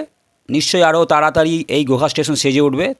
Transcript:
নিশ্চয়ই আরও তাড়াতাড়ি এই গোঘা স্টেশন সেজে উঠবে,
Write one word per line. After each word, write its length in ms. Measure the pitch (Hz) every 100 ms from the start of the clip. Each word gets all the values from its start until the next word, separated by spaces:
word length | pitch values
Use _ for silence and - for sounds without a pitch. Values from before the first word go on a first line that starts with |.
| 302 _ _ _ _
নিশ্চয়ই 340 | 147 156 208 165
আরও 120 | 160 165
তাড়াতাড়ি 480 | 151 156 156 160 165 156
এই 140 | 143 143
গোঘা 220 | 131 147
স্টেশন 260 | 147 151 143
সেজে 260 | 139 135
উঠবে, 260 | 147 131 196